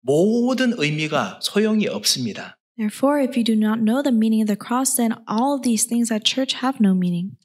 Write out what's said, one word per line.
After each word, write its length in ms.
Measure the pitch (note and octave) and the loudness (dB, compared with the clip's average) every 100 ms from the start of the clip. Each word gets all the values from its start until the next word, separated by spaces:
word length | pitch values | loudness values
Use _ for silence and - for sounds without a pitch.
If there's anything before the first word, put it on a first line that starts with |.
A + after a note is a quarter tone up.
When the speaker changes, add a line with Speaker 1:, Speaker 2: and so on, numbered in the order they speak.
Speaker 1:
모든 720 | B2 D3 G3+ A#3 A#3+ B3+ B3+ - | 0 2 4 2 0 2 0 0
의미가 600 | D3 D3+ D#3 D3 G#2 - | -2 -2 -2 -2 -2 -6
소용이 460 | - G3+ G#3+ G#3+ G3+ | -4 0 2 2 0
없습니다. 680 | G#3 - - A#2 F#2+ - - _ - | -2 -2 -2 -4 -8 -14 -20 _ -6
Speaker 2:
Therefore, 440 | G#3+ - C4+ D4 | -6 0 0 2
if 140 | B3+ B3 | 0 0
you 80 | |
do 80 | A#3 | 0
not 320 | A3 G#3+ A3 | 2 2 2
know 180 | A3 B3 | 2 2
the 140 | C#4+ A3+ | 2 2
meaning 240 | A3 A3 | 2 2
of 80 | G#3+ | 0
the 80 | G#3 | -2
cross, 400 | - A#3+ C4+ - | -2 -2 0 0
then 160 | A#3 - - | 0 -2 -4
all 240 | G#3+ C4 | -2 0
of 80 | C#4+ | 0
these 240 | B3 G#3+ - | 0 0 0
things 240 | A#3 A#3 | 0 0
at 140 | A3 | 0
church 400 | - - C4 - | -2 -2 -2 -2
have 140 | B3+ C4+ | -4 2
no 160 | G3+ F#3 | 2 2
meaning. 400 | F3+ F3 F#3+ B2 | 0 -2 -6 -12